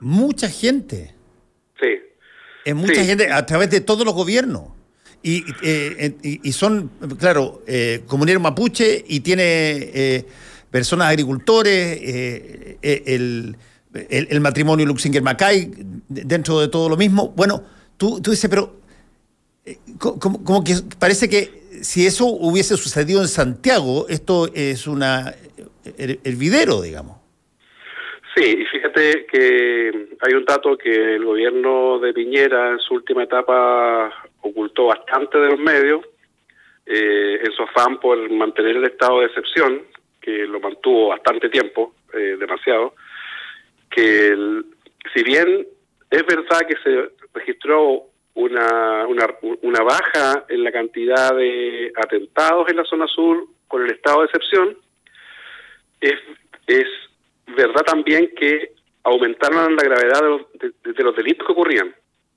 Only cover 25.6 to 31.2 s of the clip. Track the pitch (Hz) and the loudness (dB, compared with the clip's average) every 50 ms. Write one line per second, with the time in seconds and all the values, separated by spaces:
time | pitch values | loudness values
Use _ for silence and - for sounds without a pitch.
25.6 | - - - _ _ - - - 135 127 135 131 - 135 123 120 139 165 226 302 | -20 -20 -20 _ _ -20 -14 -10 -8 -6 -6 -6 -6 -6 -4 -2 0 2 2 4
26.6 | 339 196 117 101 87 82 78 76 73 67 - - _ _ _ _ _ _ _ _ | 4 2 0 0 -2 -6 -10 -12 -14 -16 -18 -20 _ _ _ _ _ _ _ _
27.6 | _ _ _ _ - - - - - - - - - - - - 147 - - - | _ _ _ _ -20 -18 -16 -16 -14 -14 -16 -18 -18 -4 0 0 2 2 2 0
28.6 | - - - 139 - 151 143 156 151 151 156 151 - - - 131 127 127 127 123 | -2 -4 -6 -4 -6 -2 0 2 2 2 2 0 -2 -2 2 2 4 4 4 4
29.6 | 123 123 120 117 117 113 107 107 104 - - - 127 131 127 135 127 139 143 139 | 2 2 0 0 -2 -2 -4 -6 -8 -12 -10 -4 0 2 2 2 2 2 0 0
30.6 | - 143 135 131 - 120 113 110 110 110 110 107 | 2 0 0 0 0 0 2 2 2 2 0 0